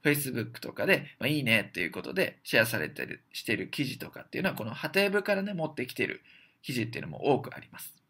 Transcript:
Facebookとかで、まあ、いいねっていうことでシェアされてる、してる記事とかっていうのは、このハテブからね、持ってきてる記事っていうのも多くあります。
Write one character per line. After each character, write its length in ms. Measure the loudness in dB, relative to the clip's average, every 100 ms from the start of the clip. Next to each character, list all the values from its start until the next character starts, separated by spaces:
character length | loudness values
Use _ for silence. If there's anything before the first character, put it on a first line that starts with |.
Facebook 560 | 4 4 2 -2 -4 -6
と 120 | -10
か 140 | -2 4
で、 300 | 4 2 -4
ま 80 | 0
あ、 20 |
い 120 | 2
い 40 |
ね 220 | 4 4 4
っ 40 |
て 80 | -2
い 60 | -2
う 40 |
こ 120 | -2
と 120 | -4
で 240 | 0 0 -2
シ 120 | 2 4
ェ 60 |
ア 40 | 4
さ 120 | 2
れ 100 | -2
て 160 | -4
る、 180 | -8 -8 _
し 100 | -10
て 140 | -2 -2
る 120 | -2
記 160 | -4
事 140 | -4 -4
と 120 | -10
か 100 | -12
っ 100 | -10
て 80 | -4
い 40 |
う 20 |
の 60 | -2
は、 60 | -2
こ 80 |
の 80 | -8
ハ 180 | -6 -2
テ 200 | 2 4
ブ 120 | 2
か 120 | 2
ら 80 | 0
ね、 120 | 0
持 120 | -2 -4
っ 80 |
て 120 | -4 -8
き 80 |
て 120 | -2 -2
る 160 | -2 _ -20 _ _
記 100 | -6
事 100 | -2
っ 40 | -2
て 120 | -4
い 40 |
う 40 | -8
の 40 |
も 240 | -2 2
多 60 | 2
く 120 | 2
あ 40 | -12
り 100 | -16
ま 100 | -16
す。 140 | -16 -16 _